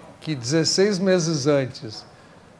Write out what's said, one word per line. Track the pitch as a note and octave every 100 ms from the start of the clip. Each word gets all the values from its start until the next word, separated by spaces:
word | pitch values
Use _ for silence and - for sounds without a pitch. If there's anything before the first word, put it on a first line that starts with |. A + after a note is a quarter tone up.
| - -
que | - C#3+
dezesseis | A#2 D#3+ D#3 - G3+ F#3
meses | F#3+ F#3 D#3+ D3+ C3+
antes | C#3+ B2+ - A2+ - - - - - - -